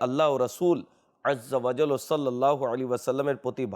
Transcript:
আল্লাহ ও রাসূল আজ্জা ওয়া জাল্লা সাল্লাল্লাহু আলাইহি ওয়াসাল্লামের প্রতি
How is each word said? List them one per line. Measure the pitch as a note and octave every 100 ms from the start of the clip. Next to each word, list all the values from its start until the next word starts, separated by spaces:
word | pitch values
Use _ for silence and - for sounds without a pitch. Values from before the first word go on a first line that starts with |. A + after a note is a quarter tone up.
| B2+
আল্লাহ | C#3 D3+
ও | C3+
রাসূল | B2 - F3+ D3+ - _ _ _ C3+
আজ্জা | C3+ B2+ C3+
ওয়া | B2
জাল্লা | B2+ D3+ C3 -
সাল্লাল্লাহু | D#3 C3+ B2 C3+ C#3+ C3
আলাইহি | B2+ B2+
ওয়াসাল্লামের | B2 - C3 C#3+ C3
প্রতি | B2 B2 A#2+